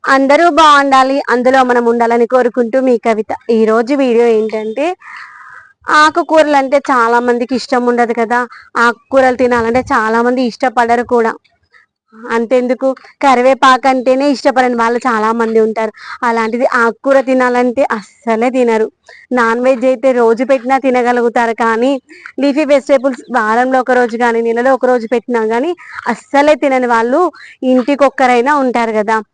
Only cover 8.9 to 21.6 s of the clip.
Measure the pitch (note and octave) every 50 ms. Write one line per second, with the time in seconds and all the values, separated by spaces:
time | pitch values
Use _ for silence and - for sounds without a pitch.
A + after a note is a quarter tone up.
8.9 | A3+ _ _ _ - C4+ C4 B3+ B3 - B3 B3 B3 A#3 A3+ A3+ A#3 B3+ B3+ -
9.9 | C#4 A#3+ G#3+ A3 A3 A#3 A#3 A#3+ B3+ B3 C4 A#3 G3+ - - C4 - B3+ A#3 A3+
10.9 | A#3 A#3+ A#3+ - B3+ A#3+ A3+ A3 - - _ _ _ _ _ _ _ - _ _
11.9 | _ _ _ _ - A3 A3+ A#3+ A#3 A#3 A#3 G#3+ B3+ B3+ B3 A#3+ B3+ - C4+ C4+
12.9 | B3+ - - - _ _ - C#4 B3+ B3 B3 C4 C4+ B3 - C4+ B3+ B3+ B3 C4+
13.9 | C4 C4 A#3 C4 B3+ C4 C#4 D4 C#4 G#3+ - C#4+ A#3+ B3+ B3+ B3 B3 A#3 A3+ A3+
14.9 | A#3+ A#3+ A#3 C4 A3+ G#3+ G#3+ A3 A3+ A#3 A3+ A3 A3+ A3 A3 A3+ G#3+ A3+ A3 A3
15.9 | - - - - - - - A#3+ A3+ A3+ A3 A3 A3 A#3 C4 - - B3 A#3 A3+
16.9 | A3 _ - C4+ C4+ C4+ B3+ B3+ C4 B3+ B3+ B3 B3 B3 B3 B3 A#3 C4+ C#4+ -
17.9 | A#3 G#3+ F#3+ - _ _ _ A#3 A3+ A3 A#3 C4 A#3 C4 B3 A#3 A3+ A3 A3 -
18.9 | _ _ _ _ - - - _ B3 B3+ A#3 A3+ A3+ A#3+ B3 B3+ C4+ A#3 A3+ C4
19.9 | C4 A#3 B3 C4 B3+ B3 A#3 A3+ A#3 G#3 B3+ A#3 C4+ C4+ A3+ B3+ C4+ C4+ C#4 C4+
20.9 | B3 B3+ A#3+ A#3+ B3 A#3+ A#3 A#3+ A3+ B3+ A#3 A3+ A3+ -